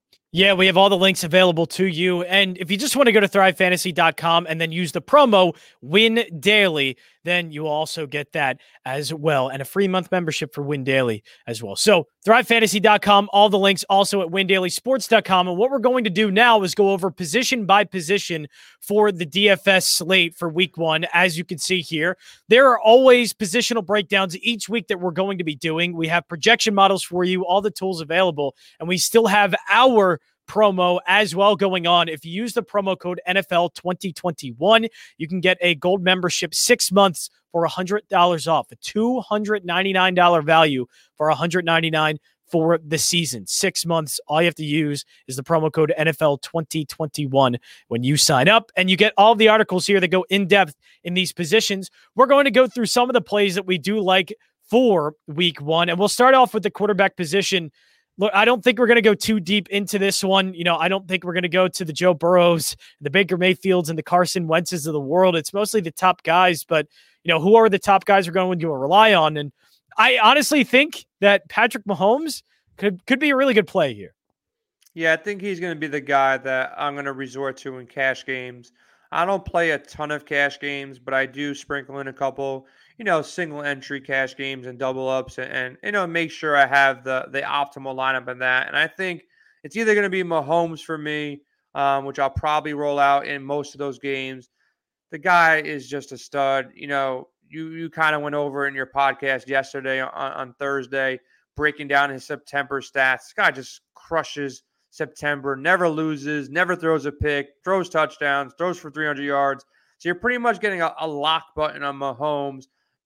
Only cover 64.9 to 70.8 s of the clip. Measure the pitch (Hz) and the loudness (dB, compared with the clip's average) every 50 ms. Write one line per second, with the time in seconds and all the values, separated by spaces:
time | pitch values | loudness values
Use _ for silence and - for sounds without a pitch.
64.9 | 151 147 139 135 165 185 185 185 170 160 147 - - 202 214 202 220 214 165 165 | -4 -4 -4 0 2 4 4 4 2 0 -4 -4 -4 -4 -4 -2 -2 -2 -4 -4
65.9 | - - 185 185 175 _ - 160 165 180 185 180 170 - - - 165 151 151 _ | -6 0 0 0 0 _ -2 0 2 4 4 2 2 -2 -4 -2 -2 -2 -2 _
66.9 | _ _ _ _ _ _ - 170 165 151 160 196 226 226 226 214 196 185 - 202 | _ _ _ _ _ _ -4 -2 -2 0 4 6 6 6 6 4 2 0 2 2
67.9 | 196 185 - 208 196 202 175 170 165 185 185 185 180 165 165 160 143 127 135 147 | 2 2 4 4 2 2 2 0 -2 -2 0 0 -2 -2 -4 -4 -4 -4 -2 4
68.9 | 185 208 220 220 196 170 156 151 156 147 147 139 _ _ _ _ _ _ _ _ | 6 6 6 6 6 4 2 2 0 -4 -8 -10 _ _ _ _ _ _ _ _
69.9 | - - 220 262 254 233 214 226 277 294 254 - 311 285 220 - 240 262 | 0 2 2 2 4 4 4 4 4 4 2 2 2 0 2 4 4 2